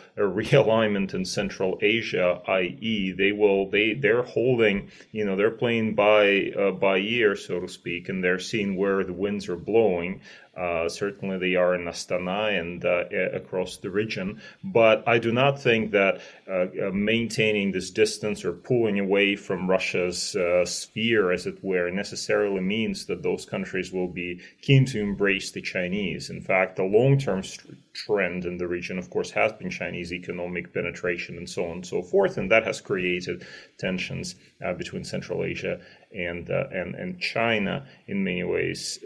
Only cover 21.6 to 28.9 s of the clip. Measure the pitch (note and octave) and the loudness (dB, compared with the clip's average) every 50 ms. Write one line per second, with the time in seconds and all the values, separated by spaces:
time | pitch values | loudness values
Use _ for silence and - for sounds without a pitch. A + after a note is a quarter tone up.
21.6 | - F#2+ F#2+ F#2 F2 F2 F2 G2 G2+ - - F#2 - - G#2 G#2 G#2 G2+ G2 F#2+ | -4 -2 0 0 0 0 -2 -4 -4 -6 -8 -8 -2 0 2 2 2 2 0 0
22.6 | F#2 F#2+ G#2 A2+ A2 G#2 G2 F#2+ - - F#2+ F2 F2 - G2+ - - - - G2 | -2 -2 -2 -2 -2 -2 -4 -6 -6 -6 -6 -4 -2 -2 -2 -4 -4 -6 -6 -6
23.6 | F#2+ - - F#2+ F2 - - F#2 F2+ F2+ E2+ F2+ F2 F2 F2+ F2+ - - - _ | -6 -4 -6 -6 -6 -4 -4 -4 -4 -4 -6 -8 -8 -8 -10 -12 -14 -20 -20 _
24.6 | - - C#3 C3+ C3 C3+ - G#2+ G#2 G2+ G2+ F#2+ G2+ G2+ G2 F#2+ - - - G2 | 2 6 6 6 6 4 2 -2 -2 -2 0 2 2 2 2 2 -2 -6 -10 -10
25.6 | F2 - - F#2+ F#2 F2+ F#2 G#2 G2+ F2 D2+ C#2+ - - F2+ F2 - - G2 F#2 | -8 -6 -4 -4 -4 -2 -2 -2 -2 -4 -4 -6 -8 -10 -10 -8 -4 0 2 2
26.6 | F#2+ F#2 - - F#2+ F#2+ G2+ A2 B2 C#3 C#3 C#3 C3+ - F#2+ F#2+ F#2 - - - | 2 2 0 -2 0 4 4 6 6 6 6 4 4 2 -2 -2 -4 -6 -10 -16
27.6 | - - - - _ _ - - - - G#2+ G2+ F#2+ F2 F2 F2+ F2+ F2 F2+ F2+ | -18 -20 -20 -20 _ _ -14 -10 -4 0 2 2 2 2 -2 -4 -6 -6 -6 -4
28.6 | F2+ F2 F2+ F2 F2 - | -4 -4 -4 -4 -6 -6